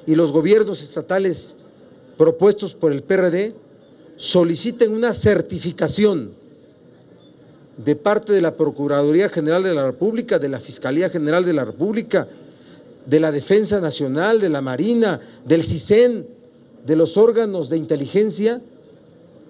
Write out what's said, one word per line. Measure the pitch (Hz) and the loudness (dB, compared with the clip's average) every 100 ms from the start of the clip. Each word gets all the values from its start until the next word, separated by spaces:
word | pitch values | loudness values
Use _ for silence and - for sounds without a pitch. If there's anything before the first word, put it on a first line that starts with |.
| - | 0
y | 156 | 2
los | 160 | 2
gobiernos | 151 165 220 202 160 | 2 4 2 2 -6
estatales | 147 165 - 190 190 147 - - - - - - - - | -10 -10 -4 -2 -2 -4 -10 -20 -20 -20 -20 -20 -10 2
propuestos | 160 165 202 208 185 | 2 4 2 2 -4
por | - 160 | -4 -2
el | 139 | -2
P | - 190 | 0 0
R | 180 | 2
D | 175 214 - - - _ - - - | 0 -4 -8 -20 -20 _ -20 -20 -14
soliciten | - 175 170 160 233 233 220 | -2 2 2 0 -6 0 0
una | 220 233 | 2 -2
certificación | - 214 175 - 170 170 - 151 165 208 170 104 - - - - _ - - _ - _ - - - - - | 0 2 2 0 -8 -8 -4 -4 2 0 0 -6 -14 -20 -20 -20 _ -20 -20 _ -20 _ -20 -20 -20 -20 -6
de | 117 147 | -2 0
parte | 202 208 208 | 0 0 2
de | 196 | 0
la | 165 160 | 0 0
Procuraduría | 147 139 143 143 147 165 202 | -2 -2 -2 0 2 2 2
General | 170 151 175 | 0 0 0
de | 190 | 0
la | 151 135 | 0 -2
República, | 127 196 226 - 180 | -2 -2 -2 -2 -2
de | 143 | -2
la | 123 | -6
Fiscalía | - - 131 151 185 | -12 -8 -4 -2 -2
General | 175 151 175 | -2 0 0
de | 175 | 0
la | 151 113 | -2 -4
República, | 104 190 220 - 185 127 - - - - - - - - | -4 -4 -4 -2 -2 -4 -10 -20 -20 -20 -20 -20 -20 0
de | 156 | 0
la | 160 | 2
Defensa | 143 - 202 190 202 | -2 0 0 2 -2
Nacional, | 160 - 139 143 202 226 | -2 -4 -4 -2 0 0
de | 190 | 0
la | 143 | -2
Marina, | 131 127 208 233 214 143 - - | -4 -2 0 0 0 -2 -8 -12
del | 127 165 | 0 0
cisen, | 160 165 - 214 247 214 - - - _ _ - - | 0 -4 2 4 4 2 -10 -20 -20 _ _ -10 -2
de | 160 | 2
los | 160 202 | 2 4
órganos | 226 220 220 185 131 | 4 4 0 -4 -4
de | 160 | -4
inteligencia, | 160 147 131 196 214 190 220 240 - - - - _ - - - | -2 -4 -2 0 0 0 -2 -4 -10 -20 -20 -20 _ -20 -20 -20